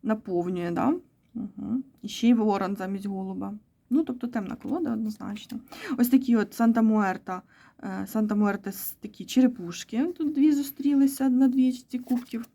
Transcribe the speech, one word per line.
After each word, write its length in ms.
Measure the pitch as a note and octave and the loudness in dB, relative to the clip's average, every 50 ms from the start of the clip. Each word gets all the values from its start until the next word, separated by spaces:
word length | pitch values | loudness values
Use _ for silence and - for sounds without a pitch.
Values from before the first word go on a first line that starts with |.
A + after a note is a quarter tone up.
| - | 0
наповнює, 680 | B3 A3 G#3+ - - F#3 F3 E3+ F3+ F#3 F3+ F3 E3+ | -2 -2 -2 -2 -4 -2 -2 0 -2 -2 -2 -2 -2
да? 220 | E3+ - E3+ B3+ E4 F4+ - _ _ _ _ _ _ | -2 0 2 2 0 0 -4 _ _ _ _ _ _
Угу. 480 | A#3 - G3+ - G#3 - - A3+ C4+ C4 - _ _ | -10 -10 -10 -10 -10 -6 -4 -4 -4 -4 -8 _ _
І 60 | - | -12
ще 200 | G#3 - - - | -12 -6 0 4
й 60 | A#3 B3 | 4 4
ворон 420 | A3+ G#3+ G#3+ G3+ G3 G3 F#3 G3+ | 4 4 2 2 0 0 -4 -4
замість 300 | G3 F#3+ F#3 G3 G3 G3 | -6 -6 -6 -6 -6 -6
голуба. 480 | G3+ G3 F#3+ F#3+ F#3+ F#3+ F#3 F#3+ G3 G#3 G#3+ _ _ _ _ _ _ | -6 -6 -6 -6 -6 -8 -8 -8 -10 -10 -14 _ _ _ _ _ _
Ну, 140 | A#3+ D4 D#4+ | 0 0 0
тобто 240 | - B3 - - | 0 -6 -8 -8
темна 280 | A#3+ A#3+ A#3 F#3+ F#3 - | -6 -6 -6 -6 -6 -10
колода 380 | - - - B3 F4+ E4+ C#4 A#3 | -10 -6 -6 -4 -2 -2 -2 -2
однозначно. 680 | A3 A3 G#3+ G#3+ - G3 G3 G#3 G#3 - _ A#3 A#3 - - - - - G4 C#4+ | -2 -4 -6 -6 -8 -10 -10 -10 -10 -12 _ -14 -14 -12 -14 -18 -14 -8 -6 0
Ось 120 | A#3+ B3 B3 | 2 2 6
такі 260 | C4 C4+ C4+ - A#3+ | 6 4 4 4 2
от 240 | A3 G3+ G#3 - - | 2 2 -2 -2 0
Санта-Муерта, 800 | A#3 A#3 A3+ A#3 A3+ A3 G#3+ G#3+ G#3 F#3+ F#3 - _ - F#3 F3+ - _ _ _ - - _ _ - | 2 2 4 4 4 4 4 4 2 0 -2 -4 _ -10 -10 -10 -10 _ _ _ -20 -20 _ _ -12
е, 220 | G3 F#3+ F#3+ G3 | -10 -8 -8 -8
Санта-Муерта 640 | F#3+ - A3 G#3+ G#3 G#3+ G#3 G#3 G3+ G3 G3+ G3 G3 | -4 -2 -2 0 0 2 2 2 2 0 -2 -6 -8
с-, 260 | G3 - - - - _ | -10 -10 -12 -14 -14 _
такі 260 | - G#3 - _ F3+ | -16 -16 -14 _ -12
черепушки. 800 | - - B3+ B3+ B3 B3 - F3 E3+ E3+ - - _ - A3+ C#4+ | 0 4 4 4 4 4 0 -10 -10 -10 -12 -12 _ -4 -2 -2
Тут 280 | F4 F4 - D#4+ D4 D#4 | -2 -2 -4 -4 -2 2
дві 180 | C#4+ C#4+ D#4 | 4 4 4
зустрілися 800 | D4 C#4 C#4+ C#4 - - C#4 C#4+ C#4+ C#4 C#4 C4+ C#4 - C4 C4+ | 4 4 0 -4 -8 -2 0 2 4 4 4 4 2 2 0 2
на 180 | B3 B3+ C4+ | 4 6 4
двічці 520 | C4 B3 C4+ B3+ B3+ B3+ - - _ - B3 | 4 6 4 2 2 2 -2 -10 _ -10 -10
кубків. 460 | B3+ - B3+ A#3+ - - - A3+ A#3 - | -4 -2 -2 -4 -2 -6 -10 -10 -10 -12